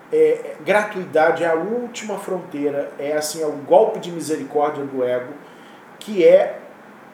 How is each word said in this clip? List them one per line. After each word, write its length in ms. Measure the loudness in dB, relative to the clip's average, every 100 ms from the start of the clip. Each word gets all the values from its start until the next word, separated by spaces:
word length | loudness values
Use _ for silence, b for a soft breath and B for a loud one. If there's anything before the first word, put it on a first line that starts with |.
| -2
é, 440 | 4 4 4 -4 -8
gratuidade 840 | 0 0 0 -6 -2 2 4 2
é 40 | 0
a 80 | 0
última 640 | 0 -4 -6 -10 -8 -8
fronteira, 720 | -6 -8 -6 -4 -2 -2 -6 -6
é 140 | -4
assim, 280 | -2 -4 -4
é 40 | -4
o 60 |
golpe 480 | -4 2 4 4 0
de 120 | -8
misericórdia 720 | -8 -6 -6 -2 0 0 -2
do 200 | -6 -4
ego, 300 | -2 -2 -6 -14 B B B B B -20
que 240 | -8 4
é 360 | 8 8 4 -4 -14 -20 -20 -20 -20